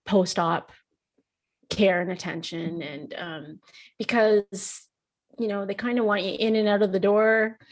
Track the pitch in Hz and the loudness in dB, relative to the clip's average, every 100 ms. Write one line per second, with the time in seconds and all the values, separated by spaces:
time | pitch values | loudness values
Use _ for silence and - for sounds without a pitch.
0 | - 202 180 - 165 170 - - _ _ | 0 2 2 0 0 -2 -4 -18 _ _
1 | _ _ _ _ _ _ - - 196 180 | _ _ _ _ _ _ -8 2 2 4
2 | 180 180 180 170 175 170 165 165 147 143 | 0 -6 -8 -8 -8 -8 -8 -8 -10 -12
3 | - - 175 156 151 156 _ - - - | -12 -12 -10 -12 -14 -18 _ -20 -16 -10
4 | 226 240 214 208 202 190 - - - _ | -2 2 4 2 0 -8 -10 -12 -18 _
5 | _ _ _ - 220 202 196 202 240 240 | _ _ _ -8 -6 -4 -6 -6 -4 0
6 | 214 202 185 - 220 220 208 202 208 185 | 2 0 0 0 0 2 2 2 2 2
7 | 196 208 220 220 220 226 - | 4 4 4 4 2 -4 -20